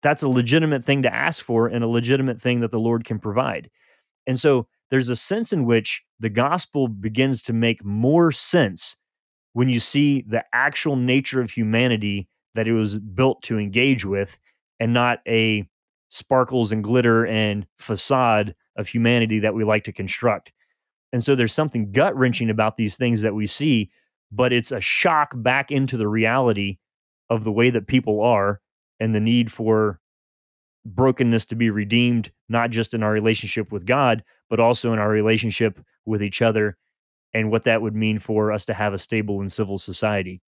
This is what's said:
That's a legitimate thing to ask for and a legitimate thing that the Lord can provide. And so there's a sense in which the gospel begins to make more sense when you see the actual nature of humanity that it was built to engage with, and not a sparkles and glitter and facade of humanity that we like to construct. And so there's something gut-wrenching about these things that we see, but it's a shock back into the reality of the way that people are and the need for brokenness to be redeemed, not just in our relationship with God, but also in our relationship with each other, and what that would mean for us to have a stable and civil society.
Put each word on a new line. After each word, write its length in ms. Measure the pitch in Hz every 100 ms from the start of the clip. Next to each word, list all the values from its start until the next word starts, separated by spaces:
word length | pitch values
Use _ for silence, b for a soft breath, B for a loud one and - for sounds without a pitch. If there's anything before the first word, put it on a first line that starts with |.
That's 200 | 147 147
a 60 | 139
legitimate 560 | 123 120 151 160 139
thing 180 | 120 139
to 120 | 127
ask 280 | 113 160 160
for 240 | - 117 113
and 160 | 117
a 60 | 117
legitimate 520 | 117 117 135 131 120
thing 200 | 127 120
that 100 | 117
the 80 | 113
Lord 280 | 113 117 113
can 120 | 110
provide. 520 | 110 104 131 87 - _ _ _ _ _ -
And 120 | 127
so 300 | 156 135 113 _ _
there's 180 | 135 120
a 80 | 123
sense 380 | - 208 226
in 100 | 185
which 380 | 120 117 110 - _ _
the 80 | 117
gospel 600 | 104 131 170 - 147 127
begins 520 | 104 107 110 135 127
to 120 | -
make 280 | 113 117 113
more 480 | 101 104 123 160 170
sense 680 | 143 - 175 113 87 - - _ _ _ _ _
when 160 | 117 127
you 100 | 120
see 420 | - 143 143 139 107
the 160 | 113 -
actual 440 | 120 139 139 160 135
nature 440 | 123 131 135 131
of 100 | 117
humanity 760 | - 110 113 127 113 107 101 98 _ _
that 140 | 113 110
it 60 |
was 240 | 113 107 104
built 440 | 104 92 131 -
to 140 | - 113
engage 460 | 104 101 131 131
with, 340 | 101 98 98 - _ _ _ _
and 140 | 113
not 280 | 120 123 120 -
a 400 | 113 113 107 98 _ _ _ _
sparkles 600 | - - 131 123 131 113
and 140 | 110
glitter 420 | 104 123 120 113 113
and 400 | 110 107 104 104 _
facade 760 | - 107 - 135 123 107 104 - _ -
of 100 | 104
humanity 520 | 117 117 120 113 110
that 160 | 107
we 100 | 107
like 200 | 107 107
to 80 | -
construct. 600 | 101 98 - 123 104 - _ _ _ _ _ _
And 100 | 123
so 120 | 117
there's 200 | 135 117
something 360 | - 156 120 104
gut-wrenching 580 | 98 175 135 127 117 113
about 260 | 110 107 -
these 200 | 107 -
things 260 | 123 113
that 120 | 110
we 120 | 104 107
see, 440 | - 151 123 101 _ _ _ _
but 220 | 104 127
it's 200 | 120 117
a 80 | 117
shock 520 | - - 180 160 147
back 360 | 127 113 131 139
into 260 | 143 135 123
the 120 | 107
reality 680 | 110 110 123 123 101 98 92 _ _ _ _ _
of 140 | 117
the 80 | 110
way 180 | 104 120
that 160 | 120 104
people 340 | 127 123 107
are 400 | 113 113 101 101 _ _ _ _
and 140 | 110
the 60 | 107
need 300 | 110 120 113
for 500 | - 110 110 107 95 _ _ _ _ _ _ _ _
brokenness 600 | - 92 131 127 120 117 -
to 80 |
be 160 | 113 117
redeemed, 600 | 104 101 117 120 120 107 _ _
not 220 | 117 117
just 220 | 113 113
in 100 | 117
our 100 | 107
relationship 600 | 107 110 110 104 - 107
with 140 | 104 90
God, 360 | 131 135 110 - _ _
but 100 | 113
also 320 | 117 120 120
in 60 | 113
our 120 | 104
relationship 720 | 107 107 110 110 98 113 98 - _
with 180 | - 110
each 200 | 104 -
other, 340 | 117 110 107 95 _ _ _ _ _
and 160 | 113 110
what 140 | 113
that 180 | 120 113
would 120 | 110
mean 240 | 107 110 107
for 320 | - 107 107
us 140 | 107
to 100 | -
have 200 | 104 107
a 40 | 98
stable 420 | - 113 107 101
and 120 | 98
civil 260 | - 104 98
society. 600 | - 95 110 104 92 92